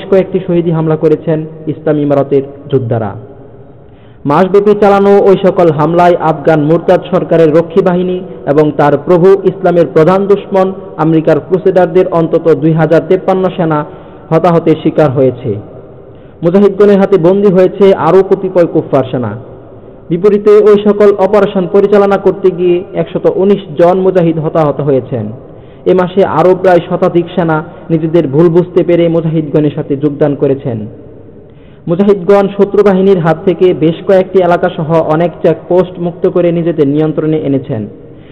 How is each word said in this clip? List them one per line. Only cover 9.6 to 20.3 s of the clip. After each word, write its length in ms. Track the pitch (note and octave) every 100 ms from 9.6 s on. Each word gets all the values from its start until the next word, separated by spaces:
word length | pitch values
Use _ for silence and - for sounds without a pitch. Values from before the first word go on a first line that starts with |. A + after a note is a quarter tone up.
| F#3 F3 D#3+
প্রধান 400 | D#3+ D#3 F#3+ G3
দুশমন 460 | G3+ - F#3+ F#3+ F#3+ - -
আমেরিকার 440 | D#3 D#3+ D#3+ D3
ক্রুসেডারদের 680 | C3+ F3+ F#3+ F#3 F3+ F3 F3+
অন্তত 460 | E3 D#3+ E3 E3
দুই 180 | C#3+ D#3
হাজার 280 | D#3+ D#3 D#3+ D#3
তেপ্পান্ন 360 | F#3 F#3 F#3+ F#3 F#3
সেনা 280 | E3 D3+ D3 - - - -
হতাহতের 440 | D#3+ F3+ E3 D#3+ D#3
শিকার 280 | D#3+ D#3+ D3+
হয়েছে। 440 | C3 C3 A#2+ A#2 G2+ - - - - - - - -
মুজাহিদগণের 580 | E3 F#3+ G3+ F3+ G#3 G3+
হাতে 180 | G3 F#3+
বন্দী 340 | E3 G3 G3+
হয়েছে 440 | F3+ F#3 F#3+ G3 F#3+
আরও 260 | D3+ F#3+
কতিপয় 440 | F#3+ F#3+ F#3 F#3 E3+
কুফফার 380 | D#3+ - C#3 A#2+
সেনা। 280 | C3+ A2+ A2 - - - - - - -
বিপরীতে 420 | E3+ G3+